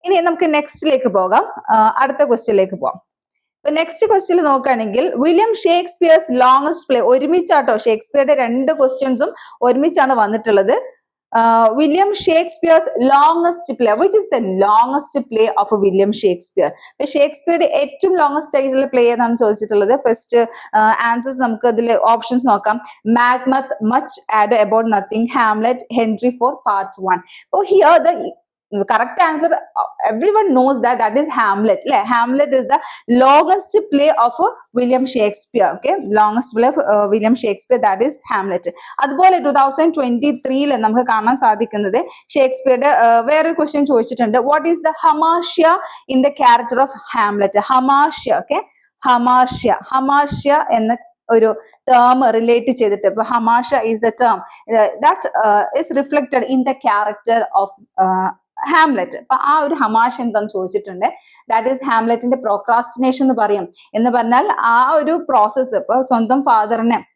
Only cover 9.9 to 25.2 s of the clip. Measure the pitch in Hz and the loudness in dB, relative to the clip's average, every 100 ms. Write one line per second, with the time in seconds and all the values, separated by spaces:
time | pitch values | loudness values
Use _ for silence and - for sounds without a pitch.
9.9 | 339 269 254 208 220 220 202 196 370 523 | 0 0 2 0 -2 0 2 2 0 -4
10.9 | _ _ _ _ 233 226 226 226 240 311 | _ _ _ _ 0 2 4 2 2 0
11.9 | 320 403 403 - 320 339 - 339 320 320 | 2 0 0 0 0 0 -2 2 2 2
12.9 | - 254 277 294 330 339 339 - 254 233 | -2 2 4 4 2 0 -2 -6 -2 0
13.9 | 214 370 415 - 240 202 185 196 214 247 | 2 2 0 0 -4 -2 0 2 4 2
14.9 | 277 - 277 - 220 220 - 202 214 196 | -2 -4 -6 -4 0 0 0 -2 0 0
15.9 | 185 196 214 202 175 - - 147 - - | 2 0 0 -2 -2 -4 -2 -4 -4 -20
16.9 | _ 285 294 285 294 - 339 311 - 285 | _ -4 0 0 0 -2 0 0 0 -4
17.9 | - 392 359 294 285 311 285 269 262 269 | -2 -2 2 0 -2 -2 -2 0 -2 0
18.9 | 254 240 233 233 233 226 208 214 208 196 | 2 0 2 -2 0 0 -2 -2 0 2
19.9 | 262 254 226 - 233 233 - - 214 214 | 0 0 -2 0 0 0 -6 -4 0 2
20.9 | 226 233 233 247 254 254 220 240 226 233 | 2 0 -2 -4 -4 -4 0 0 0 0
21.9 | 220 - 233 - 247 254 202 214 220 - | 0 2 0 0 -2 0 0 0 -6 -8
22.9 | - 214 233 240 254 254 277 269 - 214 | -10 -2 2 2 0 0 -4 -4 -6 -2
23.9 | 254 294 - - 214 208 226 202 220 226 | -2 -2 -6 -2 0 2 2 2 2 0
24.9 | 208 196 220 | -2 -2 -4